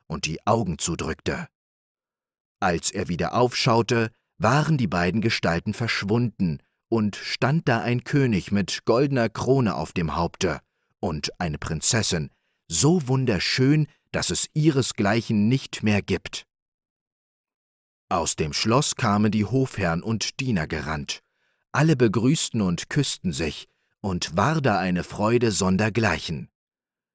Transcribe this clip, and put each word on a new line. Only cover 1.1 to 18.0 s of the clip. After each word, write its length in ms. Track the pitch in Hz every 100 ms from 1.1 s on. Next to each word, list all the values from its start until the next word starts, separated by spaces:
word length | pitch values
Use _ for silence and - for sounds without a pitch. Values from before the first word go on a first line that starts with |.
| 78 - 147 165 _ _ _ _ _ _ _ _ _ _ _
Als 300 | 95 82 -
er 180 | 101 -
wieder 260 | 85 85
aufschaute, 760 | 113 123 - 127 117 113 117 110 - _ -
waren 400 | 107 143 156 147
die 100 | 101
beiden 320 | 87 90 104
Gestalten 540 | 110 - 92 85 -
verschwunden 880 | - 113 - 98 117 120 - 90 71 - _ _
und 280 | 113 104 -
stand 520 | - - 120 160 -
da 120 | 117
ein 240 | 98 123
König 480 | - 139 131 95 -
mit 320 | 101 90 -
goldener 440 | - 117 143 135 113
Krone 460 | - 120 135 110
auf 180 | - -
dem 240 | - 151 76
Haupte 440 | 85 - 90 71 - _ _ _
und 380 | 98 78 - -
eine 180 | 85 76
Prinzessin, 720 | - 78 - 117 - 85 71 - _ _ -
so 420 | 85 143 185 123
wunderschön, 800 | 131 127 90 - - 131 156 151 _ _
dass 180 | - -
es 180 | 170 -
ihresgleichen 960 | 156 151 135 117 - 104 117 - 110 104
nicht 340 | 135 - -
mehr 200 | 107 101
gibt. 440 | - 87 - - - _ _ _ _ _ _ _ _ _ _ _ _ _ _ _